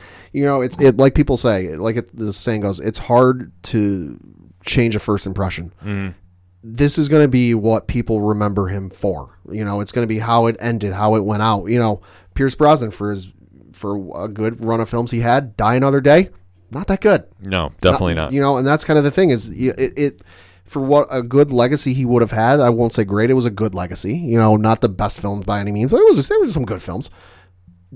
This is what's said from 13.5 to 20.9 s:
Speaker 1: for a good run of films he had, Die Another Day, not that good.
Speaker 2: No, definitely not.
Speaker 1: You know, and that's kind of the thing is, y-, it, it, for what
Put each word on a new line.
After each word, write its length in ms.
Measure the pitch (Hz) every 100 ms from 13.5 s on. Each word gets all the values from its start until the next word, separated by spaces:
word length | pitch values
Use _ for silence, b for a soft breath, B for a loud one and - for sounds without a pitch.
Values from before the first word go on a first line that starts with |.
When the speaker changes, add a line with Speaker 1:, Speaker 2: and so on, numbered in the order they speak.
| - -
Speaker 1:
for 500 | - 104 101 92 -
a 40 | 104
good 360 | 104 110 120
run 160 | 113 113
of 80 | 113
films 220 | 117 120
he 100 | 120
had, 340 | 117 131 135 104
Die 160 | 107
Another 260 | 123 135 139
Day, 300 | 135 156 190 - _ _ _
not 160 | 143 196
that 160 | 196
good. 220 | 214 185 - _
Speaker 2:
No, 300 | 98 95 76 -
definitely 320 | 92 85 90
not. 180 | 82 78
Speaker 1:
You 80 | 139
know, 160 | 139 131
and 100 | 131
that's 200 | 151 -
kind 100 | 151
of 80 |
the 60 | 143
thing 180 | 156 185
is, 220 | 120 110
y-, 240 | 82 127 -
it, 220 | 127 131
it, 240 | 143 - b b b b
for 160 | _ 143
what 280 | 135